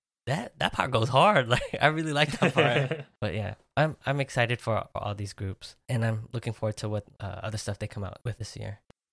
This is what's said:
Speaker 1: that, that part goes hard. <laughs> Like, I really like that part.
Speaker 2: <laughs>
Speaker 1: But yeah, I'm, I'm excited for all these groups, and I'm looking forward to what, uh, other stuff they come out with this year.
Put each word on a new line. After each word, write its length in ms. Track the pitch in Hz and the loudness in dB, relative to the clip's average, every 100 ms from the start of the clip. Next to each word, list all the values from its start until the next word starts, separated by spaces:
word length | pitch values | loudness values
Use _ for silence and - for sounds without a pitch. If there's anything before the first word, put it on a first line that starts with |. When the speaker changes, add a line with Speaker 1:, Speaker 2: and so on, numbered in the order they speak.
| _ _ | _ _
Speaker 1:
that, 340 | - 151 240 - | -4 -4 -4 0
that 120 | - | 0
part 200 | - 156 | 2 2
goes 180 | 123 113 | 2 4
hard. 380 | 131 185 196 113 | 6 6 6 4
<laughs> 40 | |
Like, 240 | 127 - - | 2 0 2
I 100 | 143 | 4
really 260 | 156 160 | 4 0
like 160 | 143 147 131 | 2 2 2
that 140 | 180 | 2
part. 460 | 165 143 120 135 151 - | 4 4 4 0 -4 -8
Speaker 2:
<laughs> 100 | _ | _
Speaker 1:
But 140 | 107 | -4
yeah, 220 | 95 98 - _ - | -4 -6 -8 _ 0
I'm, 220 | 156 - - | 0 0 -2
I'm 120 | 139 | -2
excited 440 | 135 131 117 120 | 0 0 0 0
for 260 | - 104 - | -2 -2 -2
all 200 | - 104 | -6 -4
these 200 | 101 101 | -4 -8
groups, 420 | - 95 95 - - - | -6 -8 -8 -14 -16 -4
and 160 | 120 113 | 0 0
I'm 240 | 110 117 | -2 -6
looking 220 | 123 117 | -6 -6
forward 240 | 107 110 107 | -4 -4 -4
to 100 | 107 | -4
what, 160 | 104 - - | -4 -6 -12
uh, 200 | 98 90 | -10 -8
other 160 | 90 107 | -8 -6
stuff 200 | - 98 | -6 -6
they 80 | 104 | -8
come 160 | - | -8
out 160 | 95 - | -8 -8
with 140 | 117 101 | -8 -8
this 180 | 104 - | -10 -10
year. 240 | 104 104 _ _ _ | -10 -12 _ _ _